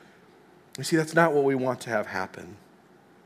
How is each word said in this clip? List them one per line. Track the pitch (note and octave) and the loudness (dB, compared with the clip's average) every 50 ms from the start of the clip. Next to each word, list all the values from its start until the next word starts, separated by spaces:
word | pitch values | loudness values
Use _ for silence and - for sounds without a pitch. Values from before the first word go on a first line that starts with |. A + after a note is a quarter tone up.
| - - - - - _ - - - _ - - _ _ - | -20 -20 -20 -20 -20 _ -20 -20 -20 _ -20 -20 _ _ -12
You | - C3 | -10 -6
see, | - E3+ | 0 0
that's | D#3+ D#3 D#3 D#3 | 0 0 2 4
not | E3 E3+ E3 D3 | 4 4 6 4
what | D3 C#3 | 4 2
we | C#3 C3+ | 2 2
want | C3 B2+ C3 B2 A2 - | 0 0 -2 -4 -4 -6
to | A#2+ | -4
have | A2+ G#2 G2+ - | -2 -2 -2 -2
happen. | G2+ F#2 F#2+ F#2+ - - E2+ F2 G2+ G2+ - - _ _ _ _ - _ _ _ - _ _ | -6 -6 -6 -6 -10 -14 -16 -16 -18 -20 -20 -20 _ _ _ _ -20 _ _ _ -20 _ _